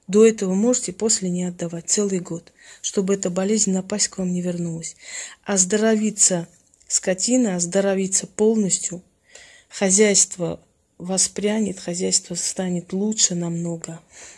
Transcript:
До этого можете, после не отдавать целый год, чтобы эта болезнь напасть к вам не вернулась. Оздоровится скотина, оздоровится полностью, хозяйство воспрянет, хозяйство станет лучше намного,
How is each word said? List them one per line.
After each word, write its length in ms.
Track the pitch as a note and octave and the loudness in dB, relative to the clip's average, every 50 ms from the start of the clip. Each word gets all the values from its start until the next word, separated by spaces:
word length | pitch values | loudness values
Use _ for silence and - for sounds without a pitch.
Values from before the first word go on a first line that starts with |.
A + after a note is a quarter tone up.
| _ - | _ 2
До 160 | F#3+ G#3+ A3+ | 6 8 8
этого 300 | A3+ A3 A3 G3 F#3 F#3 | 8 6 4 0 0 2
можете, 380 | G3 G#3+ B3 B3 - - F3+ | 2 2 2 2 0 -2 -6
после 380 | F#3 - G#3 A3+ - - F#3+ F3+ | -4 -2 0 0 0 0 0 -2
не 120 | F3 F3+ | -2 -2
отдавать 480 | F3+ F3+ F3 - E3+ E3 E3+ E3 E3 - | -2 -4 -4 -6 -8 -8 -8 -8 -4 -2
целый 300 | - G#3+ G#3 G3 F#3+ F3+ | 0 0 0 0 -2 -4
год, 320 | F3 - E3 E3+ - - _ _ - - - - | -4 -6 -10 -10 -12 -16 _ _ -20 -20 -18 -12
чтобы 340 | - - - G#3 F#3 F#3+ G3+ | -10 -4 -2 0 0 0 0
эта 140 | G3 - F#3 | 0 -2 -2
болезнь 440 | F3 F#3+ F#3+ G3+ A3 G#3+ - G3 | -2 0 0 2 2 2 2 2
напасть 340 | F#3 F#3+ F#3 F#3+ G#3 G3+ - | 0 0 -2 -4 -2 -2 -2
к 120 | - - F#3+ | -2 -2 -4
вам 140 | F#3 F3+ | -4 -2
не 80 | F3+ F3+ | -2 -2
вернулась. 540 | F3 F3+ F3 E3+ E3+ E3+ E3 E3 E3 - - - - - - - - - - - | -2 -2 -2 -2 -4 -6 -6 -8 -10 -12 -14 -16 -18 -16 -14 -14 -14 -14 -18 -12
Оздоровится 1040 | _ - G3+ F#3+ F3+ F3+ G#3+ G#3 A3 A3+ A3 G#3+ G#3+ G#3 G#3 - - - F#3 E3+ E3+ - _ _ _ _ _ _ _ | _ -2 0 0 2 2 2 2 4 4 4 4 2 0 2 2 2 2 2 0 -2 -6 _ _ _ _ _ _ _
скотина, 720 | - - - - F#3+ F#3 F3+ - A#3 B3 B3+ A#3+ G3+ F3+ | -4 -4 -2 0 -2 -2 0 0 2 2 4 4 2 0
оздоровится 720 | F3 F3 E3+ F#3 G3 G3 G3 F#3+ F#3+ F#3+ F#3 F#3+ - F3+ - | -2 -2 0 0 2 2 2 2 0 0 0 0 -2 -2 -4
полностью, 760 | - - G#3+ A3 A3+ A3 G3+ F3 - - - - F3 F3+ - _ _ _ _ _ - - - - - - _ _ | -2 2 2 4 4 4 2 2 0 -2 -2 -6 -8 -10 -14 _ _ _ _ _ -20 -20 -20 -20 -20 -20 _ _
хозяйство 920 | - - G3+ F#3 F#3 G#3 G#3+ G#3 G3 - - - - F3+ E3+ E3 D#3+ - _ _ _ _ _ _ _ | -4 -2 0 2 4 4 4 6 4 4 2 0 -2 -4 -4 -4 -4 -8 _ _ _ _ _ _ _
воспрянет, 840 | - E3+ F3+ F#3+ F#3 - - - G3 G3 G#3 G#3+ A3 G#3 F#3+ F#3 - | -12 -6 -4 -2 0 -2 -2 -2 -2 -2 0 0 0 0 -2 -4 -6
хозяйство 560 | - F3 F3 F3+ F#3 F#3+ F#3+ - - - F3 | -8 -8 -6 -4 -2 0 0 -2 -2 -4 -6
станет 560 | F3 - - - - F#3 F3+ F3+ E3+ E3+ - | -6 -6 -6 -4 -4 -4 -2 -4 -4 -4 -4
лучше 420 | F#3 F#3+ G#3 A3 G#3+ - - - F3+ | -4 -2 -2 -2 0 0 0 0 0
намного, 640 | E3+ E3+ E3+ E3+ E3+ E3+ E3+ E3+ E3 - E3 E3 D#3+ - _ - - - - - | -2 -4 -4 -4 -4 -6 -6 -6 -8 -10 -14 -14 -16 -20 _ -20 -20 -20 -20 -20